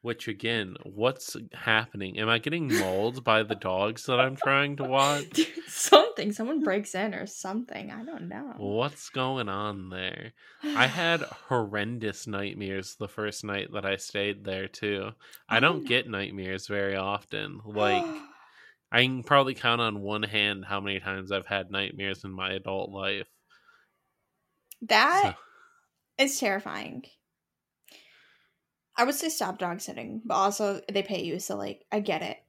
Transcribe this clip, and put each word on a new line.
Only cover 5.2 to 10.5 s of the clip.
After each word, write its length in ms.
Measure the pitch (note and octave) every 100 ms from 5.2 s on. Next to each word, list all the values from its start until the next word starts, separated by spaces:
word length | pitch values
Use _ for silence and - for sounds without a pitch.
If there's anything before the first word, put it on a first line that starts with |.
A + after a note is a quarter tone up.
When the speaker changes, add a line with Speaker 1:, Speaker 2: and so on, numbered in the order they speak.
| -
Speaker 2:
<laughs> 20 |
Dude, 320 | - D#4+ - -
something. 640 | - - D4 G#4 - G#3
Someone 320 | G#3 A3+ D4+
breaks 320 | B3+ F#3+ G#3
in 200 | F#3 G#3+
or 120 | F#3+ -
something. 640 | - F#3+ G#3 B3 - -
I 140 | G#3+
don't 240 | A#3+ D#4+ F3
know. 240 | G3 C#4 -
Speaker 1:
What's 520 | G2+ G#2+ C3+ C#3+ -
going 400 | C3 C3 C3 G#2+
on 400 | G2 G#2 G2+ F#2
there? 460 | F#2 F#2 - A2 _ -